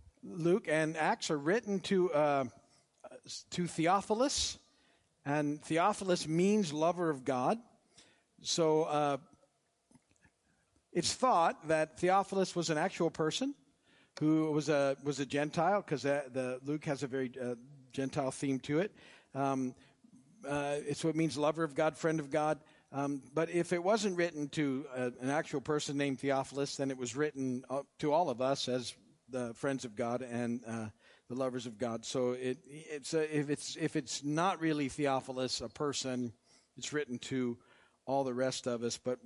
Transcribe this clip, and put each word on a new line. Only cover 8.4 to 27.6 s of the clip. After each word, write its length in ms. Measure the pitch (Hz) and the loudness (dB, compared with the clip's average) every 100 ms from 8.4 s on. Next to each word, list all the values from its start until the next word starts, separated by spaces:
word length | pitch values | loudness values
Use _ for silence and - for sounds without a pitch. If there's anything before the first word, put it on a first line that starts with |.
So, 420 | - - 160 156 | -4 2 4 4
uh, 340 | 160 151 147 135 - _ _ _ _ _ _ - _ _ _ _ _ _ _ _ _ | 2 2 2 0 -6 _ _ _ _ _ _ -20 _ _ _ _ _ _ _ _ _
it's 220 | 180 - | -2 -2
thought 540 | - 247 190 165 - 151 | 2 4 6 4 2 0
that 320 | 156 156 - | 2 0 0
Theophilus 560 | 180 190 190 196 185 175 | 4 4 2 0 0 0
was 140 | 160 | 0
an 80 | 151 | 2
actual 320 | 185 - 165 | 0 2 0
person 440 | - 156 - 269 285 _ _ _ _ _ - | 2 0 0 -2 -4 _ _ _ _ _ -2
who 300 | 151 156 156 | 2 4 4
was 180 | 151 143 | 2 2
a, 260 | 147 139 139 | 4 2 0
was 160 | 139 135 | -2 -2
a 60 | 135 | -2
Gentile, 560 | 143 147 175 165 202 | 0 0 2 2 2
'cause 220 | - 143 | 0 -2
the, 200 | 139 143 135 | 0 0 -2
the, 280 | 127 127 127 | -4 -4 -4
Luke 220 | 135 151 156 | -4 -4 -2
has 180 | 139 | -4
a 40 | 139 | -2
very, 220 | 135 131 123 | -2 -4 -4
uh, 140 | 123 120 127 - - | -6 -6 -10 -20 -10
Gentile 400 | - 135 151 135 | -6 -4 -2 -2
theme 280 | - 139 131 | -2 -2 -2
to 180 | - 147 | 0 0
it. 160 | 202 - - - _ | 0 -6 -20 -20 _
Um, 420 | 135 139 135 127 - - _ - - - - 139 | -2 0 0 -4 -8 -18 _ -20 -20 -20 -16 -6
uh, 300 | 147 143 147 143 | -4 -2 -2 -4
it's 160 | 147 | -2
what 120 | 165 156 | 0 2
means 220 | 160 127 | 0 2
lover 280 | 147 156 160 | 0 2 -2
of 100 | 135 | 2
God, 220 | 156 147 | 0 2
friend 240 | 165 160 | 0 0
of 80 | 139 | 0
God. 300 | 151 151 147 - - _ | 0 0 0 -6 -20 _
Um, 280 | 135 139 143 - | -4 -2 -4 -4
but 160 | 143 165 | -2 0
if 240 | 170 170 | 0 2
it 100 | 175 | 2
wasn't 320 | 175 220 202 175 | 4 4 2 2
written 320 | 170 151 147 | 0 0 -4
to, 360 | - 143 131 143 127 | 0 0 0 -4 -2
uh, 140 | 123 123 | -2 -2
an 100 | 127 | 0
actual 300 | 147 160 147 | 0 0 -4
person 380 | 120 151 147 139 | 0 -2 0 0
named 240 | 143 131 | 0 0
Theophilus, 560 | 139 135 135 131 139 - | 0 0 0 -4 -4 -2
then 140 | 139 | -4
it 60 | 131 | -2
was 160 | 120 | -4
written, 520 | 120 151 135 131 123 | -2 -2 0 -2 -2